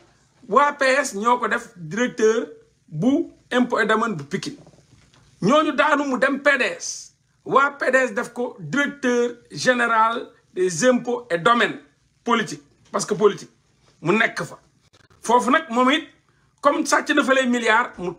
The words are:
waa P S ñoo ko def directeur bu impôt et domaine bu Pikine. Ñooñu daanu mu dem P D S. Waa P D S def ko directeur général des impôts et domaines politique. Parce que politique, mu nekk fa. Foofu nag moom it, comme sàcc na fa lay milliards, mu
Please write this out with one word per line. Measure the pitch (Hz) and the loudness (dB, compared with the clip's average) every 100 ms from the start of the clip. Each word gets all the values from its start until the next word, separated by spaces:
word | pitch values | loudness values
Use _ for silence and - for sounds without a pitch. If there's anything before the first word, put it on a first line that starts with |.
| _ _ _ _ - | _ _ _ _ 0
waa | 214 294 | 2 2
P | 277 | 2
S | 269 262 269 | 0 2 0
ñoo | 196 220 247 | -2 0 0
ko | 226 | 0
def | 233 - - | -4 -8 -16
directeur | 160 196 247 - 220 226 302 - _ _ _ | -10 -4 -4 2 2 2 -4 -14 _ _ _
bu | 151 214 285 330 - _ | -2 0 0 -2 -10 _
impôt | 247 247 269 | 0 0 0
et | 339 | 0
domaine | 220 226 175 | 0 0 -6
bu | |
Pikine. | 139 185 - - - _ _ _ _ _ _ _ | -8 -8 -10 -14 -20 _ _ _ _ _ _ _
Ñooñu | 175 294 302 | 2 2 2
daanu | 262 294 294 285 | 0 2 2 0
mu | 254 | 0
dem | 269 277 | 0 0
P | 285 277 | 0 0
D | |
S. | 214 170 - - - _ _ _ - | -2 -6 -12 -12 -16 _ _ _ 0
Waa | 214 277 277 | 2 2 0
P | 302 | 0
D | 262 | 2
S | 254 208 | 0 -4
def | 233 | -8
ko | - 247 - | -6 -8 -8
directeur | 156 226 285 285 254 240 240 240 _ | -6 -2 -4 -2 -2 0 -2 -4 _
général | - - 247 240 226 226 233 - _ _ | -4 -2 0 2 2 2 0 -8 _ _
des | - 185 160 247 | -4 -2 2 2
impôts | 247 - 240 - | 2 0 -6 -4
et | 170 | -2
domaines | 165 240 - - - _ _ _ | 2 2 0 -4 -16 _ _ _
politique. | - 233 214 - _ _ _ | -2 0 0 -8 _ _ _
Parce | 202 202 | -8 -4
que | |
politique, | 180 202 165 - _ _ _ _ _ | 2 2 2 -12 _ _ _ _ _
mu | 156 | 0
nekk | 208 226 - | 2 0 -2
fa. | 160 - _ _ _ _ _ _ | -10 -10 _ _ _ _ _ _
Foofu | - 240 214 | 2 2 4
nag | 302 311 | 0 0
moom | 233 254 | 0 2
it, | 311 311 _ _ _ _ _ | 0 -4 _ _ _ _ _
comme | 294 320 - | 0 0 0
sàcc | - 254 294 | 0 2 0
na | |
fa | 240 | 2
lay | 262 262 | 2 2
milliards, | 240 226 220 311 - | 0 2 2 0 -6
mu | 180 | -10